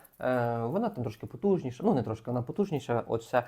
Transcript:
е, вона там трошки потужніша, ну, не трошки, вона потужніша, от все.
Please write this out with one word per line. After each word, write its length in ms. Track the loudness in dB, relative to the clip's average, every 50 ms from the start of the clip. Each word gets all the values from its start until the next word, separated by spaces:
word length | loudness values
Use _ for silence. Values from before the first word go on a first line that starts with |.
| -12 -20 _ -4
е, 360 | 0 0 2 2 2 2 0
вона 320 | 0 -2 0 0 0 -2 -2
там 140 | -2 -4 -6
трошки 220 | -6 -6 -8 -12
потужніша, 580 | -12 -6 0 2 2 2 2 0 -2 -4 0 2
ну, 100 | 2 4
не 100 | 2 2
трошки, 280 | 0 -4 -6 -4 -2
вона 100 | -2 -2
потужніша, 640 | -2 -2 -2 -2 0 0 0 -2 0 0 0 0 0
от 140 | 0 -2 -2
все. 160 | -2 0 0 0 0